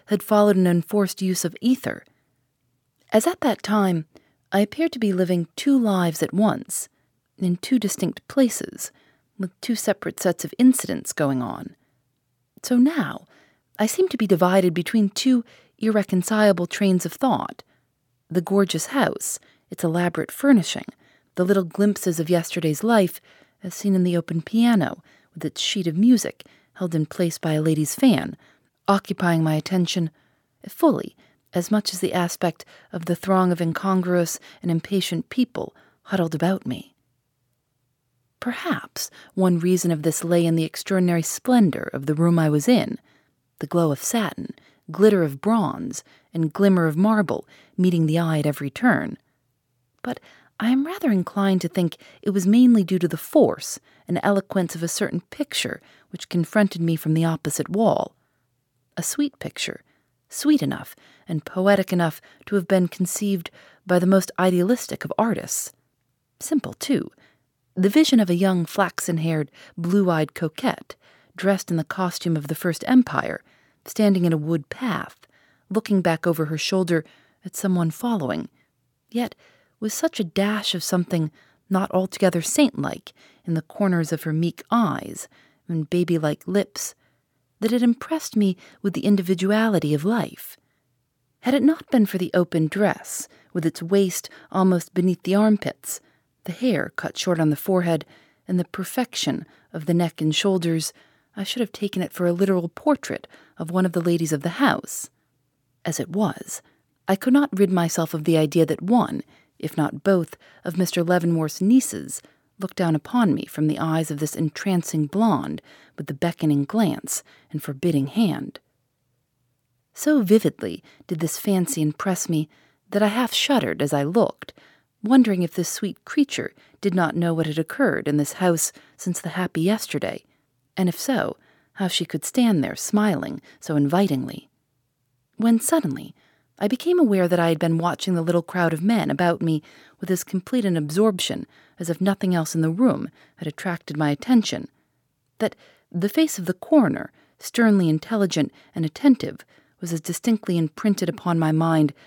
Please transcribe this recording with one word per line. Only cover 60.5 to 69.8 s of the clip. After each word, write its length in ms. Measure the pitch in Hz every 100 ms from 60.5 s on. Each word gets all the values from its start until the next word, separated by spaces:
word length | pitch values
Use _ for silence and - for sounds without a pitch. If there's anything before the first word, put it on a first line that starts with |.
| 302
enough 340 | 139 - 151 - _ _ -
and 160 | 160
poetic 480 | - - 190 196 190
enough 300 | 180 165 - - _ -
to 100 | 202
have 120 | 175
been 200 | 190 180
conceived 600 | - 180 - 208 196 165 - - _ -
by 140 | 180
the 60 | 185
most 260 | 190 185 -
idealistic 640 | 185 180 180 247 - -
of 80 | - -
artists. 560 | 226 196 - - - - _ _ _ _ _ _
Simple, 340 | - 302 -
too. 380 | - - 247 - _ _ _ _ _ _
The 160 | - 190
vision 320 | 311 311 240
of 80 | 190
a 60 | 175
young 300 | 190 185 165
flaxen-haired, 840 | - 185 - - 165 160 156 143 - -
blue-eyed 560 | -